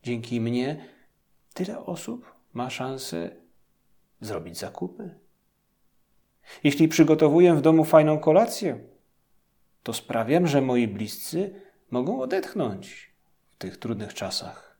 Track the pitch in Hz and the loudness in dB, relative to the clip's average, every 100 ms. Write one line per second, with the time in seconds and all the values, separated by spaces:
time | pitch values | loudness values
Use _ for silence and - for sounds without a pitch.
0 | - 120 113 120 113 123 131 156 - _ | -6 -8 -4 -4 -2 -2 -4 -6 -12 _
1 | _ _ _ _ _ - 185 - - 175 | _ _ _ _ _ -10 -8 -8 -10 -10
2 | - 247 - _ _ 117 127 - 131 131 | -10 -12 -14 _ _ -10 -8 -6 -8 -8
3 | - - - - _ _ _ _ _ _ | -8 -8 -8 -12 _ _ _ _ _ _
4 | _ _ 110 95 85 85 90 - 180 - | _ _ -10 -10 -10 -12 -12 -10 -10 -10
5 | 185 - _ _ _ _ _ _ _ _ | -16 -16 _ _ _ _ _ _ _ _
6 | _ _ _ _ _ - 151 143 160 160 | _ _ _ _ _ -2 -2 4 2 6
7 | 151 156 156 156 175 165 156 160 156 160 | 6 6 6 6 6 6 6 4 6 6
8 | 151 151 156 160 233 - 190 113 - _ | 6 2 4 4 4 -2 -6 -6 -12 _
9 | _ _ _ _ _ _ _ _ - 113 | _ _ _ _ _ _ _ _ -10 -10
10 | - 120 113 156 175 143 131 123 117 101 | -6 -4 2 2 4 2 2 2 0 -2
11 | 104 - - 160 196 - - _ _ 123 | -10 -10 -8 -6 -6 -8 -20 _ _ -6
12 | 135 254 262 381 - 214 131 95 - - | -4 -4 -4 -4 -4 -4 -4 -6 -14 -20
13 | - _ _ _ _ _ 95 - 120 104 | -20 _ _ _ _ _ -14 -12 -8 -8
14 | 104 - 95 - - - - _ | -8 -10 -8 -8 -10 -18 -20 _